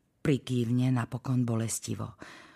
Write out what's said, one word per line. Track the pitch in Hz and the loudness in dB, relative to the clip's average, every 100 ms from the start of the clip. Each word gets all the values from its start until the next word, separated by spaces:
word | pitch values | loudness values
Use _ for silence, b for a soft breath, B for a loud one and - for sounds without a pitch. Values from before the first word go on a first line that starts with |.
| _ _ 160 | _ _ 2
prikývne | 131 - 127 117 123 127 | 2 2 0 2 2 4
napokon | 127 - 120 - 127 120 | 2 0 -6 0 0 2
bolestivo. | 113 113 - - 101 110 - B B B | 0 -2 -4 -6 -6 -8 -12 B B B